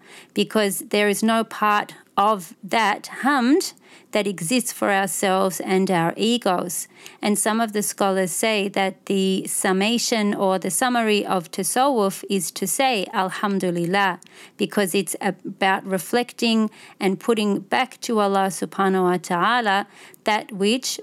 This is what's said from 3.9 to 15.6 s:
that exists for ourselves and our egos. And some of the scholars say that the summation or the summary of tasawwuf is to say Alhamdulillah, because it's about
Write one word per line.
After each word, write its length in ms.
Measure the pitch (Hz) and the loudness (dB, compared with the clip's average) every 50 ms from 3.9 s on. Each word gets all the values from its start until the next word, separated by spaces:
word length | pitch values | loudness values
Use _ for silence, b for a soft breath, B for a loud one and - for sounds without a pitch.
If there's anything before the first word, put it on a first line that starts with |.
| B B B B - | B B B B -2
that 140 | 214 196 | -2 0
exists 460 | 202 190 - 170 160 254 247 226 - - | 0 -2 -4 -2 0 0 0 0 -2 -4
for 180 | - 220 208 | -2 0 2
ourselves 720 | 196 190 196 196 - - - 196 185 190 190 190 185 - | 2 2 0 0 -2 0 0 2 2 2 2 0 -2 -4
and 300 | - 208 190 190 190 190 | -2 0 2 2 2 2
our 240 | 185 170 165 170 - | 2 2 2 0 0
egos. 720 | - 196 226 240 240 - 202 180 180 - 180 - - - B B B B B B B | 0 0 0 0 2 2 0 0 0 -2 -4 -6 -8 -8 B B B B B B B
And 180 | - 208 208 185 | -2 0 0 0
some 220 | - 220 214 226 | 0 0 0 0
of 140 | 233 214 202 | -2 -2 -2
the 80 | 208 202 | -4 -4
scholars 500 | - - - 214 196 190 190 190 170 - | -4 -2 0 0 0 2 2 0 0 0
say 360 | - - 220 220 208 196 202 | -2 0 0 0 0 -2 -2
that 360 | 196 196 196 190 190 - _ | 0 0 -2 -2 -2 -6 _
the 420 | - 202 190 190 190 190 - - | -2 0 2 2 2 0 0 -2
summation 880 | - - - - 202 185 190 196 220 240 226 - - 240 220 208 202 208 | -4 -4 -2 0 2 2 2 2 2 0 0 0 0 0 0 0 0 0
or 240 | - 202 190 190 185 | 0 2 2 2 0
the 120 | 180 185 | -2 -2
summary 560 | 180 - 262 247 247 240 226 214 208 202 - | -2 0 0 0 0 0 2 2 2 0 0
of 240 | - 190 180 165 - | 0 -2 -2 -2 -4
tasawwuf 720 | - - 180 - - 254 262 294 269 220 196 196 196 - - - | -6 -6 -6 -2 2 2 2 4 4 2 2 0 -2 -4 -6 -2
is 200 | 190 196 160 - - | -2 -2 -2 -4 -6
to 140 | - 196 | -6 -4
say 380 | - - - 269 262 247 202 185 - - | -4 0 0 2 2 2 0 -2 -2 -2
Alhamdulillah, 1080 | 208 185 185 - - - 202 196 190 185 180 170 175 170 165 190 202 196 185 175 180 B B B B B B B | -2 -2 -2 -4 -4 -2 -2 0 0 0 0 0 0 -2 0 2 2 2 2 0 -4 B B B B B B B
because 380 | - 196 165 - 214 202 165 - | -6 -4 -2 0 0 0 0 0
it's 200 | 202 185 - - - | -2 -2 -2 -6 -4
about 640 | - 196 185 - - - 196 - | -4 -4 -4 -4 -10 -14 -6 -2